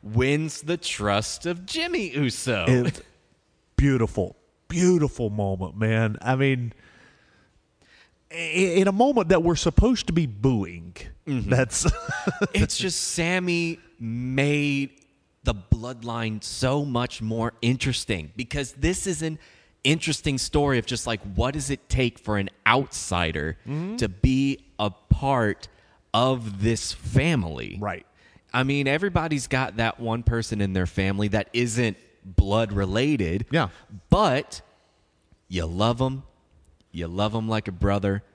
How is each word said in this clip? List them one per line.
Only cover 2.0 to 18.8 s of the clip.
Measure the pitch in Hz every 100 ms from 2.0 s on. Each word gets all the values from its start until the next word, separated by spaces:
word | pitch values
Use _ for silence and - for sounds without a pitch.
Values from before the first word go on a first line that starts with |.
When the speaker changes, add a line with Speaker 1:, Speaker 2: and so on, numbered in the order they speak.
| 190
Speaker 1:
Uso. | 135 135 - - 107 85
Speaker 2:
It, | 123 120 - - _ _ _ _ _ _ -
beautiful, | 143 131 113 - 92 - _ _ _
beautiful | 165 180 180 147 - 113
moment, | 104 98 95 92 95
man. | 110 110 113 107
I | - 131
mean, | 139 131 120 - - - - _ _ _ _ _ _ _ _ _ _ _ _
i-, |
in | 165 165 160 190 175 190
a |
moment | 196 262 254 170
that | 180
we're | 170 160
supposed | - - 220 254 -
to |
be | 170 151
booing, | 101 123 120 90 85 85 90 - - -
Speaker 1:
Mm-hmm. | 131 -
Speaker 2:
that's | 123 131 - - - - -
<laughs> | - - 202
Speaker 1:
It's | 196 208 -
just | 196 165
Sammy | - - 170 185 180 170 165 165 - _
made | 113 117 123 131 143 147 147 139 139 _ _ _ _ _
the | - 107
Bloodline | 90 113 120 123 117 117 113 107
so | - - 131 143
much | 143 120 123 -
more | 110 113 113 -
interesting | 120 127 - 123 - 98 76 -
because | 127 143 135
this | -